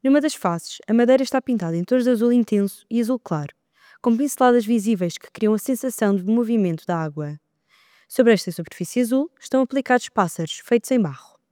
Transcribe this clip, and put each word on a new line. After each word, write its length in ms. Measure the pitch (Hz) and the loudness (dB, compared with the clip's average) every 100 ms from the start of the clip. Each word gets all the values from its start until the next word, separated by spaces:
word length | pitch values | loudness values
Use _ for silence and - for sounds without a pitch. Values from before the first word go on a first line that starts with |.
Numa 160 | 269 285 | 4 2
das 140 | 294 | 2
faces, 460 | - 185 170 - - - | -2 -4 -4 -8 -18 -2
a 60 | |
madeira 300 | 226 240 262 | 2 4 4
está 180 | 269 262 | 4 -2
pintada 360 | - 233 175 170 | -2 -4 -2 -4
em 60 | |
tons 200 | 180 254 | 0 0
de 60 | 240 | 2
azul 220 | 240 233 | 2 2
intenso 540 | 240 220 208 202 - _ | 2 2 0 0 -6 _
e 100 | 233 | -4
azul 200 | 226 254 | -2 -4
claro, 340 | - 156 147 _ _ _ _ _ | -4 -6 -6 _ _ _ _ _
com 160 | 247 226 | 0 0
pinceladas 480 | 285 - 254 240 208 | 0 2 4 4 2
visíveis 520 | 233 202 208 180 - | 0 0 -2 -2 -6
que 140 | - | -18
criam 220 | - 214 | -4 0
a 60 | 214 | 0
sensação 560 | - 254 262 - 208 202 | -2 -4 -4 -2 0 0
de 80 | |
movimento 640 | 180 226 226 233 190 160 - | 0 0 0 0 0 -2 -4
da 100 | 170 | -4
água. 420 | 156 147 147 151 _ _ _ _ _ _ _ | -4 -8 -10 -12 _ _ _ _ _ _ _
Sobre 260 | - 233 | 2 4
esta 180 | 214 - | 4 0
superfície 500 | 170 165 - 175 - | -10 -12 -10 -6 -2
azul 280 | 240 262 311 _ | 0 0 -2 _
estão 220 | - 262 | -2 0
aplicados 480 | 254 262 254 247 - | 0 -2 0 0 0
pássaros 520 | - 180 - 165 - - | -2 -2 -2 -10 -10 0
feitos 240 | 240 - | 0 2
em 80 | 254 | 0
barro. 400 | 175 131 - _ _ | 0 -6 -18 _ _